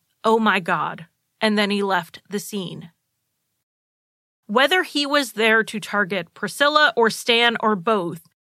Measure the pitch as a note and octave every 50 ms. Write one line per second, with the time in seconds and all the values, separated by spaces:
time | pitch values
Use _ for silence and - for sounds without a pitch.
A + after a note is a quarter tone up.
0 | _ _ _ _ - A3+ A3 A3+ A3 G#3+ F#3 G3+ E3+ F#3 F3+ D#3 D3 D#3 - -
1 | E3 - _ _ _ _ _ - - A3 G#3 G#3 G#3 G3 G3+ G3+ G3+ G3 F#3+ F3+
2 | E3 - - - _ - - G3+ - - - G3+ F#3 - - D#3+ E3 E3 _ _
3 | _ _ _ _ _ _ _ _ _ _ _ _ _ _ _ _ _ _ _ _
4 | _ _ _ _ _ _ _ _ _ - G3+ A#3+ C4+ D4 F4+ F#4 E4 - - D4
5 | C#4+ C#4 C#4+ C#4+ C#4 A3 - G3+ A3 A3 A3 A3+ G#3+ G#3+ - G#3+ D#3+ - - G#3
6 | G3+ E3+ G#3 F#3+ E3+ - - - - G3+ - - C#4+ C#4+ D4+ D4+ D4+ C#4+ - -
7 | A#3 A3 - - - - A#3 A#3 A#3+ A#3+ A#3 - - A3 G#3+ F#3+ E3 A#3 A3 G3+
8 | E3+ E3+ F3+ E3 - _ _ _ _ _